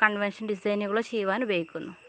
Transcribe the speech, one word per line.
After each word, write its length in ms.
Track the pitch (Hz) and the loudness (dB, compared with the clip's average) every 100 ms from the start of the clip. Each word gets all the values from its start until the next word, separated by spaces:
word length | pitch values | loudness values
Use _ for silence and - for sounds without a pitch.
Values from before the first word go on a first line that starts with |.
കൺവെൻഷൻ 440 | 214 208 202 - 214 | 2 4 -2 -2 -4
ഡിസൈനുകളോ 540 | 196 208 208 208 214 | -2 0 0 0 0
ചെയ്യുവാൻ 420 | 226 226 196 208 | 0 -2 0 0
ഉപയോഗിക്കുന്നു. 500 | 233 180 165 165 - - | 2 0 -2 -8 -10 -14